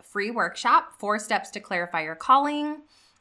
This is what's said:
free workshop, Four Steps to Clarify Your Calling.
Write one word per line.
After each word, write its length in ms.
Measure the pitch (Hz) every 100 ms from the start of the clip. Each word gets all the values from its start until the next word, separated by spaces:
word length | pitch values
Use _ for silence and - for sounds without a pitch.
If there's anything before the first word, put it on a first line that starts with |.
free 300 | - 202 208
workshop, 640 | 233 175 - 226 302 - -
Four 220 | 208 208
Steps 300 | 214 202 -
to 80 | 202
Clarify 440 | - 180 175 165
Your 120 | 156 160
Calling. 680 | - 277 285 294 294 302 - _ _ _